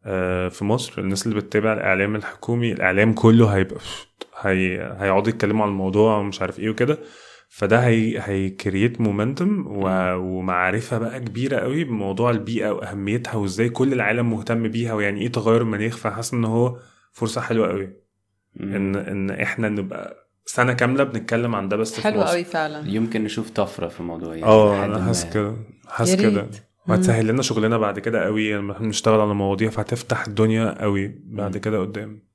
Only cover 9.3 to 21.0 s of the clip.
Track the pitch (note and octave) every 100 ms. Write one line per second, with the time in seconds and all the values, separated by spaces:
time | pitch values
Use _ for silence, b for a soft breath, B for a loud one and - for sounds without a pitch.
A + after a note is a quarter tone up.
9.3 | C3+ F3+ G3+ - G#2 F#2+ F#2 F#2 F#2 F#2
10.3 | F#2 F#2 F2+ F#2 G#2 - A#2 A#2 B2+ A#2+
11.3 | A2+ C3 B2+ G#2+ D3 D#3 A2 G2 F#2+ A#2+
12.3 | A#2 G2 A#2 G#2 G2+ F2+ G2 G2 A#2 B2
13.3 | A2+ G2 F#2 A#2+ A#2+ C3 B2+ G#2 A#2 A#2+
14.3 | G#2+ G2+ A#2 A2+ A#2 A#2 G#2+ G#2 G2+ A2+
15.3 | B2 A2 A2+ A#2 G#2 A2 A2+ A2+ G2+ A#2
16.3 | B2 A2+ A#2 B2 B2 B B B - A2+
17.3 | A#2+ - A2+ F#2+ F#2+ F#2+ - _ _ _
18.3 | _ _ - G2 G2 G2 G2 G2 G2+ G2
19.3 | G2+ G#2 - G#2+ G#2 F#2+ - - - _
20.3 | _ - - B2 A#2+ A#2+ C3+